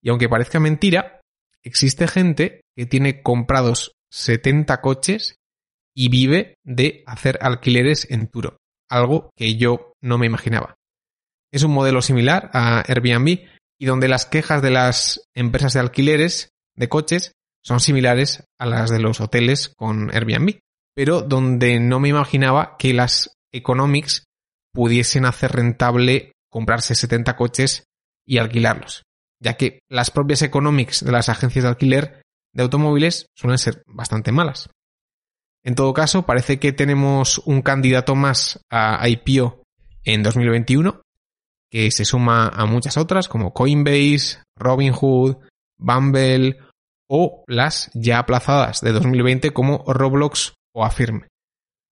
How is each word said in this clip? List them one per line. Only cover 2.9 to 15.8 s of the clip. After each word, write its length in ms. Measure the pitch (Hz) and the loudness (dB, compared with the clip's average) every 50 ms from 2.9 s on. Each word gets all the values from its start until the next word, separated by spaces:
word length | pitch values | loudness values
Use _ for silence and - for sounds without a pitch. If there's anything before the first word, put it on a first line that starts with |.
| 135 131 139 139 135 139 - | 0 2 2 0 0 -2 -2
comprados 680 | 127 123 120 120 - 139 131 123 120 120 - - - - _ _ _ | -2 -2 0 0 0 0 2 2 0 0 -2 -4 -8 -14 _ _ _
setenta 720 | - - - - 113 117 - 131 143 151 151 - 135 - | -14 -6 -2 -2 -2 0 2 2 2 2 2 0 -2 -2
coches 560 | - 135 135 131 - - 196 220 - - - _ _ _ _ _ _ _ _ _ _ _ _ | 0 -2 -2 -2 -2 -4 -4 -4 -6 -10 -12 _ _ _ _ _ _ _ _ _ _ _ _
y 140 | 131 127 123 | -2 0 2
vive 480 | 127 127 131 131 151 185 220 - - _ _ | 4 4 4 4 2 0 0 -4 -10 _ _
de 400 | - 123 123 131 151 - - _ | -8 -2 -2 -2 -2 -2 -6 _
hacer 320 | - 120 - - 135 131 - | -18 -16 -4 -4 -4 -4 -2
alquileres 680 | - 127 123 120 - 127 123 123 127 143 151 - - - | -2 -4 -4 -2 0 0 2 2 2 2 0 -2 -4 -6
en 160 | - 110 110 | -4 -4 -4
Turo, 320 | - - 117 117 - - _ _ _ _ _ _ _ | -6 -8 -10 -10 -10 -12 _ _ _ _ _ _ _
algo 420 | 127 123 123 123 151 160 - - _ | -2 0 0 2 0 -2 -2 -6 _
que 200 | _ 117 110 110 | _ -4 -2 0
yo 360 | 113 120 120 120 120 - - _ _ | 0 0 0 0 -2 -6 -14 _ _
no 180 | - 123 120 120 | -4 -2 0 0
me 80 | 120 | 0
imaginaba. 500 | 117 113 - - 117 117 110 - - - _ _ _ _ _ _ _ _ _ _ _ _ _ _ _ - | 0 -2 -2 -4 -2 -2 -2 -4 -6 -12 _ _ _ _ _ _ _ _ _ _ _ _ _ _ _ -2
Es 100 | 139 151 | 0 2
un 100 | 156 147 | 2 2
modelo 300 | 139 135 135 131 123 120 | 2 2 2 2 2 2
similar 480 | - 131 120 117 131 165 190 - - - | 2 2 2 4 4 2 0 -2 -4 -2
a 280 | 123 117 117 117 117 | 0 0 2 2 0
Airbnb 640 | - - 131 123 120 123 117 117 131 160 180 180 - - _ _ _ _ _ _ | 0 0 -2 0 2 2 2 2 2 2 0 0 -4 -12 _ _ _ _ _ _
y 60 | 139 | -2
donde 220 | 131 131 131 127 131 | -2 0 2 2 2
las 180 | 127 123 - | 2 0 -2
quejas 340 | - - 156 151 - 156 143 | -2 -2 -2 0 0 -2 0
de 100 | 135 131 | 2 2
las 580 | 127 127 127 123 120 - - - - - - _ _ | 2 2 2 2 0 0 -2 -4 -4 -6 -10 _ _
empresas 380 | 123 123 117 117 127 139 131 117 | -4 -2 -2 0 0 0 0 2
de 80 | 131 | 0